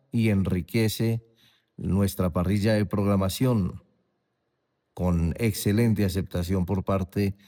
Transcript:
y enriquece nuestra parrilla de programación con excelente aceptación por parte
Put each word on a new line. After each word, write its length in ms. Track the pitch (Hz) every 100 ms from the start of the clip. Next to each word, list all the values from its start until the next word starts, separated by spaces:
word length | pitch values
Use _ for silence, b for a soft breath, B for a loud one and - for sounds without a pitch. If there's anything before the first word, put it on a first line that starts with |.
| _
y 160 | 120 110
enriquece 1000 | 98 87 90 80 117 110 - 113 113 - b b b b -
nuestra 560 | - 92 98 - 90
parrilla 420 | 92 90 104 107
de 120 | 107 104
programación 960 | 104 101 98 95 - 131 113 90 - - _ _ _ _ _ _ _ _ _ _
con 400 | - 90 85 82 -
excelente 680 | 117 - 104 104 117 104 98
aceptación 580 | 90 - 90 87 95
por 200 | 87 95
parte 520 | 90 98 95 104 98 -